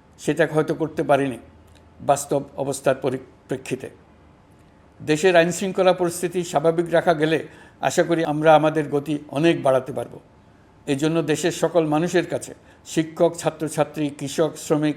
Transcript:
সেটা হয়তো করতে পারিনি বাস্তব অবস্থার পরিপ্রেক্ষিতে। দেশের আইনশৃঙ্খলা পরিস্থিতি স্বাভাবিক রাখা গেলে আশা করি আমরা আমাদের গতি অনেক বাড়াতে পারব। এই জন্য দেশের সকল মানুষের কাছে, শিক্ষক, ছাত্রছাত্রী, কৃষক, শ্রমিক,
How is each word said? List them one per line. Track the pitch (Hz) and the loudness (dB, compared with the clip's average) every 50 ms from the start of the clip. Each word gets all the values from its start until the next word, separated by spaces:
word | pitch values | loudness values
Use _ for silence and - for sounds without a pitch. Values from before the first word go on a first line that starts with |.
| _ _ _ - | _ _ _ -8
সেটা | - - 147 160 160 139 147 | -4 -2 0 2 0 2 2
হয়তো | 156 151 160 160 | 0 0 0 -2
করতে | 135 160 151 151 - 156 | -2 -4 -4 -4 -2 0
পারিনি | 139 147 135 139 135 117 - - - - - - - - - - - _ - | 2 2 2 2 0 -4 -8 -12 -20 -20 -20 -20 -20 -20 -20 -20 -20 _ -4
বাস্তব | 120 123 143 139 - - 156 139 135 - - - | 0 0 0 0 0 -2 -2 -4 -4 -6 -8 -8
অবস্থার | 139 135 135 - - 143 131 135 - | -6 -6 -6 -2 -2 -2 -2 0 -2
পরিপ্রেক্ষিতে। | 135 127 131 - - - _ _ - 139 123 - - 135 - - - - - - _ - _ - - - _ _ _ - - _ _ _ _ _ _ _ - | -4 -4 -6 -8 -14 -20 _ _ -8 -8 -8 -6 -8 -8 -8 -8 -12 -18 -20 -20 _ -20 _ -20 -20 -20 _ _ _ -20 -20 _ _ _ _ _ _ _ -8
দেশের | 117 131 151 151 196 190 175 | -4 -2 0 2 4 6 6
আইনশৃঙ্খলা | 170 165 175 170 - 208 190 185 - 185 185 175 | 6 6 4 2 -2 -4 -4 0 2 2 2 2
পরিস্থিতি | 180 180 170 170 - 185 170 170 185 170 | 2 0 -2 -2 -4 -6 -4 -4 -4 -4
স্বাভাবিক | 170 - 151 151 165 165 165 175 165 165 | -2 -2 0 2 2 2 0 0 0 0
রাখা | 165 - 185 165 | 2 2 2 2
গেলে | 151 156 156 160 139 113 - - - - - - - | 2 2 2 2 0 -2 -6 -14 -20 -20 -20 -10 -6
আশা | - 139 - 180 165 | -4 0 2 2 2
করি | 151 170 160 160 | 2 2 0 0
আমরা | 156 147 151 151 160 156 | 0 -2 2 6 8 8
আমাদের | 147 156 156 151 160 147 139 | 8 6 4 2 0 -2 0
গতি | 143 143 143 165 151 147 - - | -2 -4 -2 -2 -4 -6 -6 -6
অনেক | 127 139 160 170 165 139 131 | -2 2 2 2 2 2 2
বাড়াতে | 135 131 127 117 - 123 | 2 2 2 0 -4 -8
পারব। | 123 117 - - - - _ _ _ _ _ _ _ _ _ _ _ - - | -8 -10 -10 -12 -18 -20 _ _ _ _ _ _ _ _ _ _ _ -6 -4
এই | 139 135 | -2 0
জন্য | 156 156 160 165 156 147 | 0 0 0 0 0 0
দেশের | 151 143 - 170 - - | -2 0 -2 -2 -2 0
সকল | - 160 160 170 160 151 | -2 0 2 2 2 2
মানুষের | 147 151 170 175 180 175 165 170 | 0 0 0 0 0 0 0 -2
কাছে, | 147 123 - - - - _ - - _ - - | -4 -8 -8 -10 -16 -18 _ -20 -20 _ -18 -6
শিক্ষক, | - 165 156 160 - - 175 165 165 - | -4 -4 -4 -2 0 0 0 0 0 -2
ছাত্রছাত্রী, | - 160 147 - 160 147 - 156 147 - - 156 151 143 | -4 -4 -4 -4 -6 -4 -2 -2 -2 -2 -4 -6 -6 -6
কৃষক, | 143 - 147 135 - - 160 151 - - | -6 -8 -10 -6 -2 -2 -2 -2 -2 -6
শ্রমিক, | - - 165 147 151 151 143 | -4 -2 0 0 0 0 -2